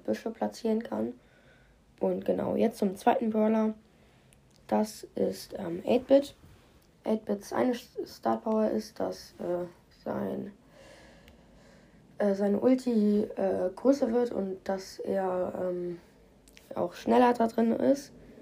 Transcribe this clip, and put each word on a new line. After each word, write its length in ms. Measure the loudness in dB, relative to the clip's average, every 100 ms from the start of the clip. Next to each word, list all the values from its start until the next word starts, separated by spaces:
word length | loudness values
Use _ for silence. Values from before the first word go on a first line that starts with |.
Büsche 260 | -4 -4 -4
platzieren 500 | -4 -6 -4 -2 0
kann. 320 | -2 -4 -4 -6 _ _ -20 -20 _ _ _ -4
Und 260 | -2 0
genau, 300 | 0 0 0
jetzt 240 | 2 0 2
zum 160 | -2
zweiten 360 | 2 2 2 2
Brawler. 440 | 2 2 2 0 -4 _ _ _ _ _ _ _ _ -2
Das 360 | 0 0 -6 -14 -4
ist, 400 | -2 -2 -12 -10
ähm, 240 | -8 -6
eight-Bit. 520 | 0 0 6 4 4 -10 -20 -20 -20 -20 _ _
Eight-Bits 500 | -2 -2 -2 -6 -4
eine 200 | -2 0
S-, 260 | 0 -8 -12 -12
Star 300 | -6 -2 -2
Power 340 | 0 0 0
ist, 300 | -2 -6 -6
dass, 340 | -6 -6 -14 -12
äh, 260 | -6 -4 -6 -12 _ _
sein, 480 | -8 -6 -4 -6 -10 -14 -20 -20 -20 -20 -20 -20 -20 -20 -20 -20 -20 -20 -20 -20 -20 -2
äh, 160 | 0
seine 260 | 2 2 4
Ulti, 600 | 4 4 2 2 4 4
äh, 480 | 0 -2 -2 0 -2
größer 380 | 0 2 4 2
wird 180 | 0 0
und 280 | -2 -6 -8
dass 380 | -6 -6 -6 -10
er, 520 | -4 -2 -2 -2 -4 -4
ähm, 380 | -4 -4 -6 -8 -14 -20 -20 -20 -20 -20 -14 -6
auch 160 | -6
schneller 400 | -4 2 6 6
da 160 | 4 0
drin 240 | 2 0
ist. 400 | 2 2 2 -2 -20 -20 -20